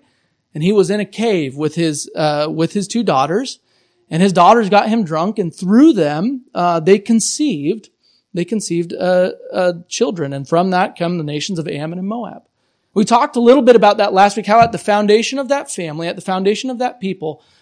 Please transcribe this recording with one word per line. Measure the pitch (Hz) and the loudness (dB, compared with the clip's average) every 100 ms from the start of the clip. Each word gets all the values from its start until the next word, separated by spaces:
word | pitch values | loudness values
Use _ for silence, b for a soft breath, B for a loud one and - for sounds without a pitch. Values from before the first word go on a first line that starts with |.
| _ _ _ _ _ | _ _ _ _ _
and | - | -4
he | 165 | 0
was | 208 170 | 2 2
in | 208 | 0
a | 202 | -4
cave | - 233 202 143 135 | -4 -2 0 -2 -4
with | 151 160 | -4 -2
his, | 165 143 - - | -2 -2 -8 -4
uh, | 156 147 151 | -2 0 -2
with | 156 165 | -2 -2
his | 208 196 | -2 -4
two | 233 | -2
daughters, | 202 143 143 180 262 - _ _ _ _ _ | 0 0 0 -2 -4 -10 _ _ _ _ _
and | 156 | 0
his | 196 | 2
daughters | 185 180 226 208 | 6 6 4 2
got | 202 220 | 2 2
him | 233 | -2
drunk, | 185 156 180 214 | -2 -2 -4 -4
and | 175 | -6
through | - 180 214 311 | -6 2 6 6
them, | 233 151 147 208 277 - | 4 0 0 -4 -6 -8
uh, | - 175 170 | -4 0 0
they | 160 208 | 2 2
conceived, | 208 226 - - 302 170 143 220 - _ _ _ _ | 4 0 0 -2 -4 -2 -4 -6 -8 _ _ _ _
they | 180 175 | -8 -4
conceived, | 220 - 170 170 | -4 -4 -4 -4
uh, | - 180 180 185 - - | -4 0 2 0 -2 -8
uh, | - 180 170 175 | -2 -2 -4 -10
children, | - 254 190 143 | -4 -4 -4 -6
and | 139 135 | -8 -2
from | 165 185 | 0 2
that | 180 208 - | 0 -2 -4
come | 170 180 | -6 -4
the | |
nations | 147 147 147 185 | -6 -6 -6 -6
of | 156 | -6
Ammon | 143 156 175 | -8 -8 -8
and | 190 | -8
Moab. | 226 226 - _ _ _ _ _ | -8 -10 -16 _ _ _ _ _
We | - | -2
talked | 214 233 294 254 | 2 2 2 2
a | |
little | 233 269 | 4 6
bit | 247 233 | 6 6
about | 208 208 | 4 4
that | 202 | 2
last | 190 202 202 | 4 2 2
week, | 202 | 0
how | 220 | 4
at | 233 | 2
the | 196 | 0
foundation | - 208 208 214 220 269 | -2 0 2 2 2 -6
of | 262 | -4
that | 277 - | -4 -4
family, | - 170 147 165 | -8 -8 -6 -8
at | 185 | -8
the | |
foundation | - 185 190 214 262 | -6 -2 0 -2 -4
of | 247 | -6
that | 247 247 | -6 -6
people, | 190 185 156 147 _ _ | -8 -6 -8 -10 _ _